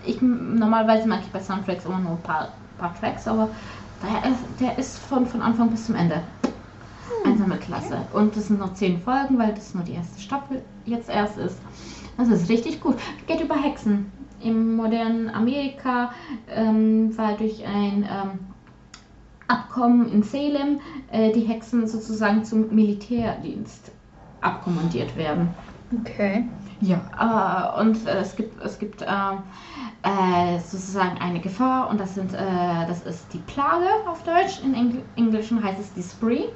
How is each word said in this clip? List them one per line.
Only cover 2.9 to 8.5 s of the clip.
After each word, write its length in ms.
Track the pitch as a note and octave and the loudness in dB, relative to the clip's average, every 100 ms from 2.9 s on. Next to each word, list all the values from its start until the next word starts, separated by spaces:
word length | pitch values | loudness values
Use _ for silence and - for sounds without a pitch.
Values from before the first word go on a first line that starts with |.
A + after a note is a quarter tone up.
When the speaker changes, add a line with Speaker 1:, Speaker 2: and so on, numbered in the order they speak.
| - | -4
Speaker 1:
Tracks, 260 | A3 - A3+ | -6 -4 -2
aber 220 | A3+ A3 - - - - - | 0 0 -2 -14 -14 -16 -10
der 280 | F#3+ G#3+ B3 | -4 0 0
ist, 100 | B3 - - | 0 -2 -2
der 180 | B3+ - | -2 -2
ist 200 | C4 - | -6 -8
von, 280 | - C4+ B3 | -2 0 2
von 140 | A#3 | 0
Anfang 300 | - A3+ A#3 | 0 4 4
bis 160 | A3+ - | 2 -2
zum 80 | D#3+ | 2
Ende. 200 | E3+ D#3 | 2 2
Speaker 2:
Hm, 1160 | - - - - - - - - - A#4 F#4+ | -4 -6 -6 -6 -16 -18 -18 -16 -6 0 4
Speaker 1:
Einsame 220 | A3 F#3+ | 4 4
Speaker 2:
okay. 100 | D3+ | 0
Speaker 1:
Klasse. 320 | - E3+ - - - | -4 -8 -6 -6 -4
Und 240 | - G#3+ G#3+ | 2 2 2
das 120 | |
sind 100 | G3+ | 0